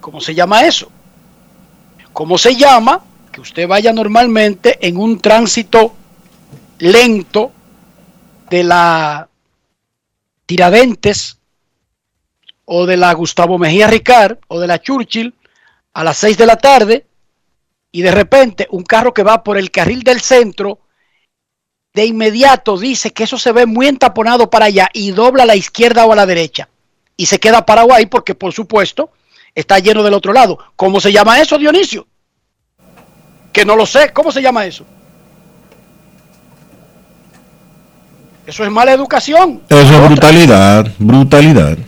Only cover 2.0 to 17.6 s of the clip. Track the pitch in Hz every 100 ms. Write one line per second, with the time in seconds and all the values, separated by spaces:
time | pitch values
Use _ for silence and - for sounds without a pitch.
2 | _ - 160 180 240 247 277 254 226 349
3 | _ _ _ - 131 - 175 196 220 226
4 | 214 220 247 220 214 190 - - 180 175
5 | 220 226 208 220 233 - 226 226 220 -
6 | _ _ _ _ _ - _ _ 170 226
7 | 240 214 175 208 247 _ _ _ _ _
8 | _ _ _ _ _ 175 175 175 170 165
9 | 156 147 - _ _ _ _ _ _ _
10 | _ _ _ _ - 175 175 208 254 208
11 | 208 202 - _ _ _ _ _ _ _
12 | _ _ _ _ _ _ - 175 180 180
13 | 180 165 165 - 170 180 170 175 214 226
14 | - 247 196 240 _ 170 175 170 - 269
15 | 226 226 233 _ _ _ _ _ _ -
16 | 165 - 214 214 226 220 277 269 208 233
17 | _ _ _ _ _ _